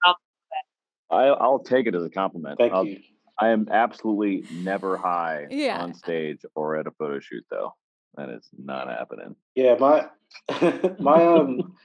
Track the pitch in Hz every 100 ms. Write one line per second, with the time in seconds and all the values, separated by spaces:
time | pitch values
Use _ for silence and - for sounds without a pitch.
0 | 180 175 _ _ _ 156 - _ _ _
1 | - 85 131 143 123 131 113 127 117 87
2 | 82 95 98 87 76 - 120 95 101 98
3 | _ _ _ - 110 113 107 104 117 -
4 | 110 104 104 95 - 85 92 98 95 90
5 | 90 87 82 78 73 277 285 185 87 80
6 | - 82 78 76 - - 78 78 73 -
7 | 76 69 - 60 - 50 50 - _ _
8 | _ - 69 57 _ - 67 67 64 58
9 | 62 53 - - _ - 127 120 135 151
10 | - - _ - - - 170 143 185 -
11 | 139 160 170 170 139 123 180 -